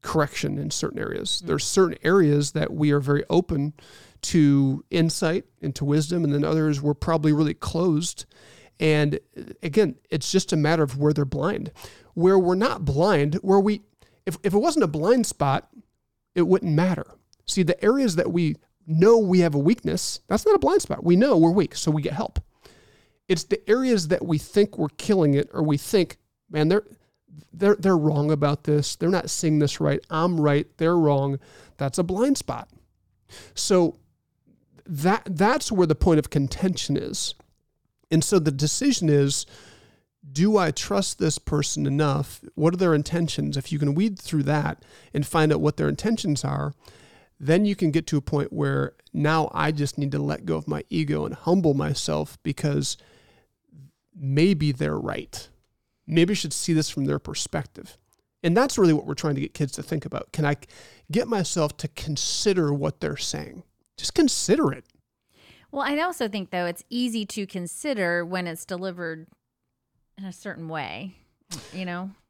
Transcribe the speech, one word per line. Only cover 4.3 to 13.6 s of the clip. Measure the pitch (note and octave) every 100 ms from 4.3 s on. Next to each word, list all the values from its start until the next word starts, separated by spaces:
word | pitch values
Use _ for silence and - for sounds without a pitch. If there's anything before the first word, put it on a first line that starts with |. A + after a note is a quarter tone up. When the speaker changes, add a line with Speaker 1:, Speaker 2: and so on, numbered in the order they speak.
| F3 D3 C#3 C3+ C3+ -
Speaker 1:
insight | E3+ D#3+ - E3 F3 - _
and | D3+ C3+
to |
wisdom, | C#3 D3 D3+ F3
and | D#3+
then | C#3+ D3+
others | D#3 D#3 D3
we're | C#3+
probably | D3 - E3 D3+
really | D3+ D#3 D#3
closed. | - D#3+ F3+ D3+ E3+ - - _ - - - _
And, | D#3+ D3+ D3 D3+ _ -
uh, | - -
again, | E3+ D3 F#3+ B2+ _
it's | D#3+ -
just | F#3+ -
a | E3+
matter | D3 E3
of | D3 C3
where | D3
they're | D3+ C#3
blind. | - D#3 G#3 E3 - - - _
Where | - F3 F#3+
we're | F3 F3+
not | A#3 - D3+
blind, | C#3 F3+ F#3 C#3+ E3
where | F#3+
we, | G3